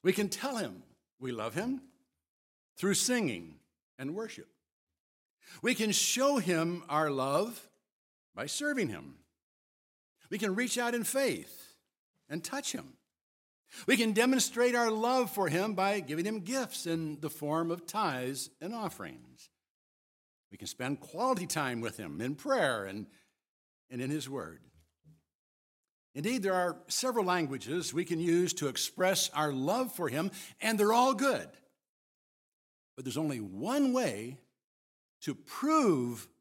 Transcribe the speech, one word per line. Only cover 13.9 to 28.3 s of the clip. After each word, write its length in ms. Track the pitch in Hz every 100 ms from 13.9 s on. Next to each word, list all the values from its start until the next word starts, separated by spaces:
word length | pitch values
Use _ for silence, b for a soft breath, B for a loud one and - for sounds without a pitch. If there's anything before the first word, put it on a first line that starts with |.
| 254
can 160 | 226
demonstrate 640 | 208 247 262 - 233 247 240
our 160 | 233
love 400 | 220 233 262 240
for 160 | 202 180
him 260 | 160 208
by 240 | 190 196 208
giving 260 | 147 156
him 140 | 185 220
gifts 440 | 175 262 240 - 170
in 320 | 165 160 147
the 120 | 147
form 420 | - 147 160 170
of 120 | 175
tithes 640 | 170 208 202 127 127 135 - _
and 120 | 220
offerings. 800 | 233 196 - 85 64 62 - - _ _ _ _ _ _ _ _ _ _
We 80 | 98
can 80 | 95
spend 320 | - 127 139
quality 480 | - 165 254 240 175
time 340 | 160 135 120
with 160 | 113 -
him 240 | 90 73
in 140 | 120
prayer 500 | 151 285 262 156 113
and, 220 | 98 101 104 b b b _ _ _ _ _
and 120 | 123
in 100 | 131
his 180 | 151 127
word. 300 | 135 78 82 - _ _ _ 156 - _ _ _ _ _ _ _ _ _
Indeed, 300 | 135 165 254
there 120 | 196
are 220 | 185 180 170 -
several 360 | - 254 233
languages 680 | 185 180 151 131 107 165 165
we 100 | 139
can 140 | 180 165
use 340 | 175